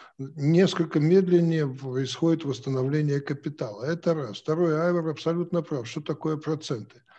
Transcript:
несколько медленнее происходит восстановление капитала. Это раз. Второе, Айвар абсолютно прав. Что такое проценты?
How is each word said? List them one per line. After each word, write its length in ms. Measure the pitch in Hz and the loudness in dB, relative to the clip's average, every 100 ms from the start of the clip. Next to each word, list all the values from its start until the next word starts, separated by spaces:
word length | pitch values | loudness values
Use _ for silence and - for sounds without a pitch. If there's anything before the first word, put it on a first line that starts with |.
| - - | -20 -14
несколько 800 | 135 160 143 170 190 - 160 156 | -12 -2 2 4 4 2 0 2
медленнее 680 | 156 190 180 175 170 160 143 | 6 6 6 4 4 2 -2
происходит 760 | 131 135 131 131 - 165 160 | -4 -6 -4 -4 0 2 2
восстановление 760 | 139 123 135 131 131 151 147 143 | 0 -6 -4 -2 0 0 0 0
капитала. 640 | 139 139 160 147 123 101 | -2 -6 -8 -8 -8 -6
Это 300 | 135 170 175 | -6 -2 0
раз. 260 | 160 120 98 | 0 -4 -8
Второе, 400 | - 156 170 156 175 | -4 0 2 2 2
Айвар 220 | 175 160 | 0 -2
абсолютно 540 | 143 160 170 175 170 | -2 -2 -2 0 -2
прав. 260 | - 143 113 | -2 -6 -6
Что 140 | 151 | -8
такое 340 | 151 147 156 156 | -6 -4 -4 -4
проценты? 680 | 151 151 - 120 110 - _ | -4 -6 -4 -8 -8 -20 _